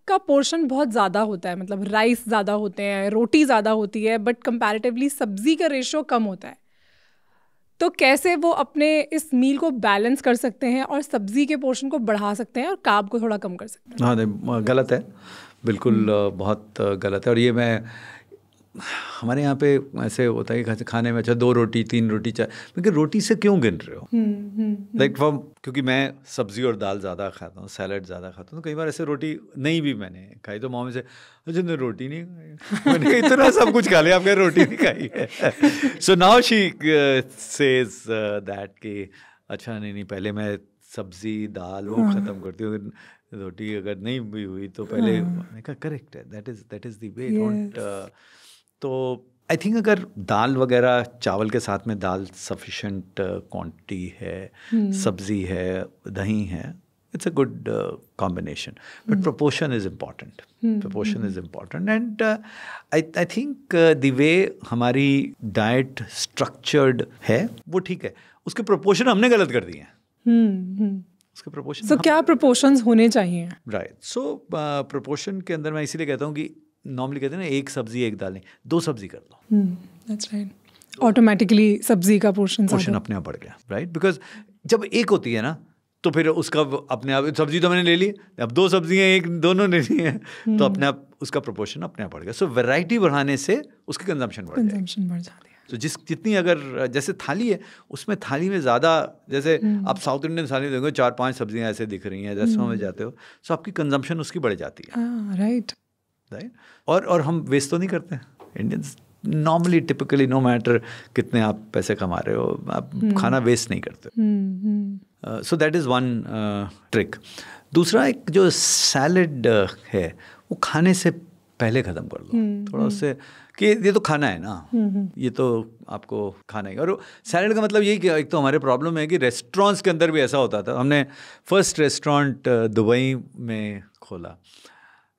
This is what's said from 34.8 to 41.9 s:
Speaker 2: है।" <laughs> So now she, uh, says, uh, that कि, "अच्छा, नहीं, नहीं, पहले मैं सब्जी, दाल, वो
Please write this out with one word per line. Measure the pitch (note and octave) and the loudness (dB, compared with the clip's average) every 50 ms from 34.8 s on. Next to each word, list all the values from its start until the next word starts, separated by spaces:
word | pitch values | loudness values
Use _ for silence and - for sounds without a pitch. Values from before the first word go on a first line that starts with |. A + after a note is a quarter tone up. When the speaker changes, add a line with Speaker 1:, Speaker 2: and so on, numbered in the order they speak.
| - E3+ A2 - - - - | 2 2 2 0 -6 -8 -6
Speaker 2:
है।" | - - - | -6 -6 -6
<laughs> | - - - C#3 - - D4 C#4+ - - D4 C4 - - | -4 0 0 0 2 4 4 2 4 2 -2 -2 -2 0
So | - F#3 | 4 4
now | F#3+ F3 F3+ F#3+ | 6 6 8 8
she, | A3+ B3 B3 - A#3 A3 G3 E3+ | 8 8 8 6 4 4 4 2
uh, | C3+ - C#3+ D#3 D#3 D3 C#3+ C#3 C3+ C3 C3 C3 - - | -2 -2 0 4 4 6 6 6 4 2 0 -2 -12 -18
says, | - - - - D3 C3+ C3 B2+ B2+ G#2 | -14 -12 0 2 4 4 6 4 2 0
uh, | - - - A2 A2+ A2 G#2+ G#2 G#2 G#2 G2 | -4 -12 -6 -4 -4 -2 -2 -2 -4 -4 -6
that | F#2+ G2 G2 G2+ G2 - _ | -8 -10 -10 -10 -14 -14 _
कि, | A2+ A2 G2+ G2+ F#2+ F#2 - - - - _ _ _ _ | -12 -10 -10 -10 -10 -12 -16 -20 -20 -20 _ _ _ _
"अच्छा, | - G2 - A#2+ A2+ G#2 | -14 -12 -10 -10 -10 -10
नहीं, | G#2 G#2 G2+ | -10 -10 -10
नहीं, | G2+ G2+ | -12 -10
पहले | F#2+ G#2 F#2+ F#2+ G#2+ | -10 -10 -6 -6 -6
मैं | G#2 G#2 G#2+ G#2 G#2 G2 - _ _ _ _ _ - | -4 -4 -4 -4 -6 -8 -10 _ _ _ _ _ -14
सब्जी, | A#2 G2+ F#2+ F2 F2+ G#2 A2 A2 G#2+ G#2+ | -12 -12 -12 -14 -12 -8 -8 -6 -6 -8
दाल, | G#2 G2+ F#2+ F2+ F2+ F#2+ G2 G2+ | -8 -10 -12 -12 -10 -12 -10 -10
वो | G#2 | -4